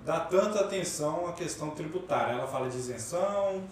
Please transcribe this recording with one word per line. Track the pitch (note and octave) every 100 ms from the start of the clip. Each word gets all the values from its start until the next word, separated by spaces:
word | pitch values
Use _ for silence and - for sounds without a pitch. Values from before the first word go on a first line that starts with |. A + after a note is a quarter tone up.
dá | - -
tanta | - F#3 G#3+ G#3
atenção | F#3+ F#3+ E3 - D3+ E3+ F3
à |
questão | F3 E3 - D3+
tributária. | C#3+ D#3 F3+ - B2+ A#2
Ela | B2 C3
fala | C#3 B2+
de | B2
isenção, | B2 A2 - E3+ G3 G3+ G3 F#3+ F#3+